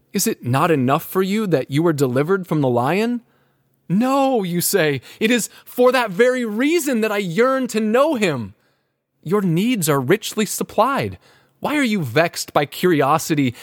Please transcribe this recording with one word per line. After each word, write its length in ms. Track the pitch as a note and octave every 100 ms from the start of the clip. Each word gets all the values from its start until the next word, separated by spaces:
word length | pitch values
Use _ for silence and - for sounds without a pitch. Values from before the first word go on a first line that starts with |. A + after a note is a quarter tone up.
| _
"is 140 | G3+ A3+
it 180 | -
not 280 | B2 C3+ F3
enough 320 | D3+ B2+ D#3
for 180 | - F#3
you 240 | F#3+ G#3+ G#3
that 240 | D3 C3
you 140 | C#3+
were 80 | E3+
delivered 560 | C#3+ C3 B2 D3+ G3 F3+
from 140 | D#3
the 60 | C3
lion?" 520 | A#2+ C3 F#3+ A#3 A#3+ _ _ _ _ _ _ -
"No," 540 | F#3+ B3+ C#4 C4+ A#3+
you 180 | F#3 F3
say, 400 | - G3 D3+ C3+ - -
"it 120 | A3
is 180 | A#3+ - -
for 280 | - - B3
that 180 | B3+ G3
very 340 | F3 B3 B3+
reason 560 | A#3 G#3 C#4+ F4 C#4+ A#3
that 120 | G#3+
I 60 | G#3
yearn 480 | F#3 E3 C4 C4+ B3
to 120 | A3
know 340 | G#3+ A#3+ D4+ B3
him." 380 | F#3+ C3 G2 - _ _ _ _ _ _
Your 200 | D3+ G3+
needs 460 | F#3+ D#3+ A#3 A#3 D#3
are 120 | C#3
richly 460 | B2+ G#3 - G#3+ G#3+
supplied. 720 | - - - B3 B3+ G#2+ F2+ _ _ _ _
Why 160 | A3+ D4
are 60 |
you 200 | B3 G#3
vexed 500 | C3 C3+ E3+ - -
by 140 | E3 D3
curiosity 880 | - F3+ D3 C3+ D#3+ - D3 B2+ -